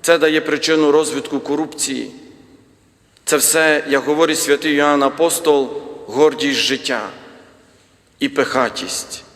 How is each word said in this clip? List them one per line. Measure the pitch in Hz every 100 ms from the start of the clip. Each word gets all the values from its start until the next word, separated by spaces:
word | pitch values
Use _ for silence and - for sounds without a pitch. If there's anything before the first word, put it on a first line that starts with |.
Це | - 165
дає | 156 156
причину | 156 147 - 156 151
розвитку | 147 151 147 - 139
корупції. | - 147 156 - - 127 107 - - - - - _ _ _ _ _ _ -
Це | 147
все, | - 165 156 147 143
як | 139
говорить | 127 151 165 151
святий | 143 143 156
Йоанн | 143 147 143
Апостол, | 139 143 165 165 160 143 127 - - - -
гордість | 117 151 127 143 131
життя | - 135 - 120 98 - - - - _ _ _ _ _ _ _
і | 135
пихатість | 147 131 131 117 - 90 - - - -